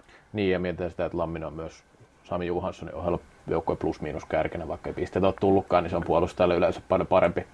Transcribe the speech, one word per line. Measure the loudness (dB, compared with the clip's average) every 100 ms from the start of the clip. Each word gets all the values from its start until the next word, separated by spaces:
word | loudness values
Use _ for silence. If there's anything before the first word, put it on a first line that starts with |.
| -16 -20 _
Niin, | -2 2
ja | 2
mietitään | 0 -4 -6
sitä, | -4 -4
että | -2
Lamminen | -4 -4 -8
on |
myös | -10 -12 -14 _ _ -20 _
Sami | -8 -4 -2
Johanssonin | -2 -2 -6 -10
ohella | -6 -2 -2 -4 -16 -4
joukkueen | -2 0 -2
plus-miinus | -2 -4 -6 -8
kärkenä, | -2 0 0 -4 -8
vaikka | -8 -8
ei |
pisteitä | -6 -4 2 2
ole | 2
tullutkaan, | 4 4 4 2
niin | 2
se | -2
on |
puolustajalle | 2 2 2 2 2 4
yleensä | 2 0 0
paljon | 0 4
parempi | 4 4 2 -6